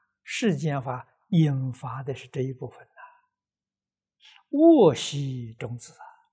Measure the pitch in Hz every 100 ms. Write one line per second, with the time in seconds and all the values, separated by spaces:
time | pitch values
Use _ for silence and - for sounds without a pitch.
0 | _ _ - - 233 147 156 143 127 123
1 | - _ - 170 156 135 131 123 135 123
2 | 131 120 - 139 131 127 135 - - -
3 | - _ _ _ _ _ _ _ _ _
4 | _ _ - - _ 285 330 311 185 123
5 | - 143 139 131 117 113 123 120 - -
6 | - - _